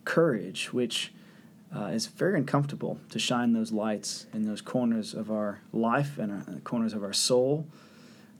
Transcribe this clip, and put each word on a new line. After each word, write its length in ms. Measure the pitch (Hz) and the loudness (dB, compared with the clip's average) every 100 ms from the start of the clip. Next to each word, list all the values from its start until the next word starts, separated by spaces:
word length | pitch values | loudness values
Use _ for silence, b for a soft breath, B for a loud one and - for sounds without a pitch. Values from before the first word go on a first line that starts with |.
| - | 0
courage, 680 | - 165 113 92 - - | 4 4 2 -2 -6 -4
which, 400 | 123 120 - - B B B B B - - | 0 0 -2 -6 B B B B B -12 -6
uh, 100 | 101 | -2
is 220 | 113 - | -2 -2
very 300 | - 160 196 | 0 2 2
uncomfortable 600 | 123 147 143 - - - - | 2 2 2 -2 -4 -6 -6
to 80 | 117 | -4
shine 340 | - 123 120 | 0 2 4
those 180 | 117 110 | 4 2
lights 540 | 110 110 104 - - - | 0 0 -2 -4 -10 -8
in 100 | 110 | -4
those 180 | 107 104 | -2 -4
corners 520 | - 131 120 113 101 | -4 0 2 2 -2
of 180 | - 104 | -6 -4
our 300 | 107 104 98 - | -2 -2 -4 -6
life 460 | 113 117 127 143 - | 0 2 2 2 -2
and, 120 | 107 | -4
uh, 280 | 101 - 92 | -6 -8 -10
corners 300 | - 120 113 | -4 -2 0
of 100 | 104 | -2
our 100 | 98 | -4
soul 520 | - - 127 131 151 156 B B B B B B B | 0 4 4 4 2 -2 B B B B B B B